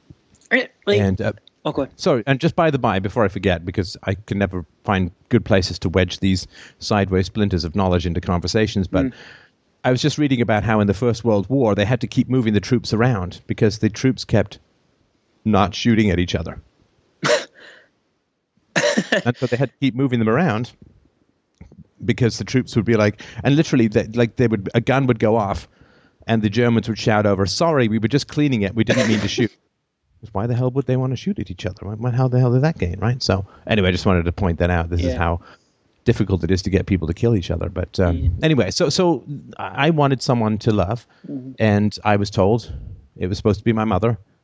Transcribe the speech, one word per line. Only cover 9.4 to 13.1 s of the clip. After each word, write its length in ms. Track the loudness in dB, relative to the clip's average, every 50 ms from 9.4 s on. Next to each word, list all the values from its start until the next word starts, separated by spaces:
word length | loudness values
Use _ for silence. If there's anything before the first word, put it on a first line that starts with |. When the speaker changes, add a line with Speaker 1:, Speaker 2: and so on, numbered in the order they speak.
| -20 _ _ _ _ _ _ _ -2
Speaker 2:
I 60 | 0
was 100 | 0 0
just 160 | 0 -2 0 0
reading 240 | 0 0 0 0
about 220 | 2 2 2 0 2
how 180 | 2 2 2
in 60 | 4 2
the 60 | 2
First 300 | 2 0 0 0 0 0
World 240 | 2 2 2 0 0
War 260 | 0 0 2 2 2
they 100 | 2 0
had 160 | 0 0 -2
to 60 | -2 -2
keep 220 | 0 0 0 2
moving 240 | 0 0 2 2 2
the 60 | 0
troops 320 | 2 2 0 0 0 0 0
around 460 | 2 2 2